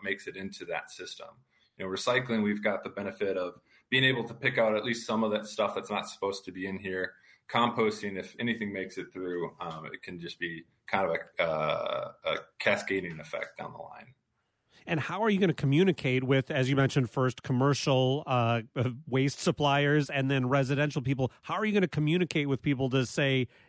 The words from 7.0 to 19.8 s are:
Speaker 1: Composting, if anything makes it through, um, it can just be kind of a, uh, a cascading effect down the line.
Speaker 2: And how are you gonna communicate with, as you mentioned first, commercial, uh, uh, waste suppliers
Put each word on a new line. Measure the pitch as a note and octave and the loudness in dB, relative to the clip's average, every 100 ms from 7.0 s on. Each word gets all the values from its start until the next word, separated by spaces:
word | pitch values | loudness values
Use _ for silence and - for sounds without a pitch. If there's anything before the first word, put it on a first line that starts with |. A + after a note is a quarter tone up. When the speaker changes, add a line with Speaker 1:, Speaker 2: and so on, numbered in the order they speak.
| F#2 - _ _ - | -6 -8 _ _ -2
Speaker 1:
Composting, | A#2+ A#2 A2+ A2 G#2+ G2+ F#2+ | 2 2 2 0 0 -6 -8
if | F#2 - | -8 -6
anything | A#2+ A2 G#2 | -4 -2 -4
makes | G2 F#2+ - | -6 -8 -8
it | F2+ | -10
through, | F#2 F2+ F2 E2 - | -8 -6 -4 -6 -8
um, | F2 D#2+ D#2 | -10 -10 -12
it | - | -14
can | - F2+ | -14 -12
just | E2+ - | -12 -8
be | F2 E2 - _ - | -8 -10 -16 _ -2
kind | G2 F#2 | 0 2
of | E2 - - | 0 -4 -2
a, | |
uh, | E2+ D#2 D#2 D#2+ - - - - | 0 0 0 0 -2 -4 -6 -8
a | D#2+ D#2 - - | -6 -4 -6 -4
cascading | A2 G2+ - F#2+ F2 D#2+ | 0 0 0 -4 -4 -10
effect | D2+ - - - | -10 -8 -8 -10
down | E2 | -14
the | D#2+ | -14
line. | D#2+ - A#2+ _ _ _ _ _ _ _ - | -18 -18 -20 _ _ _ _ _ _ _ -4
Speaker 2:
And | E3 | -4
how | B2+ F3+ | -2 0
are | A3+ | 2
you | G3 | 4
gonna | F#3+ | 4
communicate | - C#3 C#3+ F#3+ - C3+ B2+ | 4 4 6 6 4 2 2
with, | B2+ C3+ - | 4 2 2
as | D3+ B2+ | 2 2
you | C#3 | 4
mentioned | C3 D3 A#2+ | 4 4 2
first, | - B2+ - | 2 0 0
commercial, | - B2 C#3 C3+ - C3 B2+ C#3 - | -2 2 4 2 2 4 4 2 0
uh, | B2 A#2 A#2 A2+ C#3+ | 2 2 0 -2 -2
uh, | B2+ A#2+ - | -2 -4 -2
waste | C3+ C#3 - | 0 0 0
suppliers | F#3 D3 D3 C#3 | -2 2 4 4